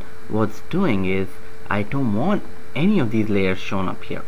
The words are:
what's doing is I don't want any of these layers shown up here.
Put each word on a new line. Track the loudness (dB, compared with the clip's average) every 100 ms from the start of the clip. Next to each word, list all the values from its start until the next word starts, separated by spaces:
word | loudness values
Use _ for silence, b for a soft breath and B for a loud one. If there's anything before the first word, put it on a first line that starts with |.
| -2 -2 -2
what's | 0 0 0 0
doing | 0 2 2
is | 2 0 0 -2 -2 -2 0
I | 0
don't | 0 0 0
want | 0 0 0 -2 -2 -2 0
any | 2 2
of | 2
these | 0 2
layers | 2 2 0
shown | 0 0 -2
up | -2
here. | -2 -2